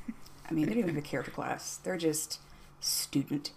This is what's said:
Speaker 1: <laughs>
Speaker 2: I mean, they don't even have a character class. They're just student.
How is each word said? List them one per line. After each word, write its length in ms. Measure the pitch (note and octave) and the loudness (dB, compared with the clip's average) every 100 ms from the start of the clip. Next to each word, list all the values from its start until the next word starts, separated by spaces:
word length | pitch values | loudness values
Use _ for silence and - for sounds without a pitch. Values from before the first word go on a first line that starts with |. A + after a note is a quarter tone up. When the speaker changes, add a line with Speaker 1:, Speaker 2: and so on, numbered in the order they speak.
| - | -8
Speaker 1:
<laughs> 360 | - - - - | -10 -12 -14 -2
Speaker 2:
I 40 | |
mean, 120 | D#3+ D#3 | 2 4
they 40 | |
don't 80 | A3+ | 4
even 120 | F3+ D3 | 4 2
have 80 | |
a 20 | C#3+ | 0
character 240 | C3+ C#3 | -2 -2
class. 460 | - B2+ B2+ - - | -4 -4 -4 -4 -6
They're 140 | F3+ F3+ | -4 2
just 420 | E3 D3+ - - - - - - | 4 4 0 -6 -10 -20 -20 -6
student. 720 | - - - C#3+ C3+ C#3+ - | 0 0 2 2 2 0 -2